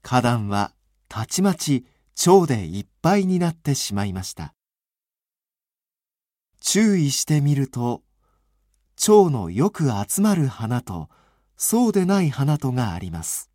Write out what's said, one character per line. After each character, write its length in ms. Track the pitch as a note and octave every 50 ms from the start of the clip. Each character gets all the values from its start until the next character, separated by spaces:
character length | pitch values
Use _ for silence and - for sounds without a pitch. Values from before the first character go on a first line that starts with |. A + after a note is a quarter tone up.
花 200 | - - B2 B2+ A#2
壇 260 | A#2+ A#2+ A#2 G#2+ G2+
は 240 | G2+ G2+ G2+ - _ _ _ _ _ _ _
た 180 | _ - G#2+ A2
ち 160 | - - -
ま 140 | F#3+ G3+ F#3
ち 300 | - - D3+ C#3 B2 - _ _ _ _ _ _
蝶 300 | - - E3+ F#3 G3 F3
で 220 | D#3 C3 G#2+ F#2
い 140 | D#2 E2+ G2+
っ 60 | G2+ _ _ _
ぱ 140 | - D#3+ G3
い 100 | G#3 F#3+
に 140 | F#3 F#3 F3+
な 120 | F3 E3+
っ 20 | E3
て 220 | _ _ D3 C#3
し 200 | - - - G#2
ま 80 | G2+ G2+
い 80 | G2+
ま 120 | F2+ F#2 F#2
し 100 | - -
た。 200 | - D#2+ C#2+ _ _ _ _ _ _ _ _ _ _ _ _ _ _ _ _ _ _ _ _ _ _ _ _ _ _ _ _ _ _ _ _ _ _ _ _ _ _ _ _ _ _
注 360 | - - - G3 A3+ G#3+ G3+
意 120 | F3+ D3+ C#3
し 140 | C3+ - -
て 160 | - D3+ D3+
み 160 | C#3+ D3 D3
る 140 | C#3 C3+ C3
と、 340 | - A#2+ A#2+ A#2+ A#2+ - _ _ _ _ _ _ _ _ _ _ _ _ _ _ _ _ _ _ _
蝶 320 | - - - G#3+ G#3+ G3 E3+
の 200 | C#3 A#2 F#2 E2
よ 220 | F2 A2 D#3 G#3
く 200 | - - D#3+ C3+ A2 G2+ G#2
集 140 | - - -
ま 160 | G3+ G#3+ G3+
る 120 | F3 D3
花 340 | C3 - - A2+ A2 B2 B2
と、 280 | - - F#2 E2 D2+ - _ _ _ _ _ _ _ _ _
そ 320 | _ - - - A#3 B3
う 40 | A3 G3+
で 120 | G3+ F#3
な 160 | F3+ G3+ G3
い 80 | F3+ D3+
花 280 | B2+ - C#3 D3 D3+
と 160 | D3 - C3 B2
が 180 | B2+ B2 G#2
あ 80 | E2+ F2
り 120 | F#2 F2+
ま 120 | E2 E2 E2+
す。 260 | - - - - _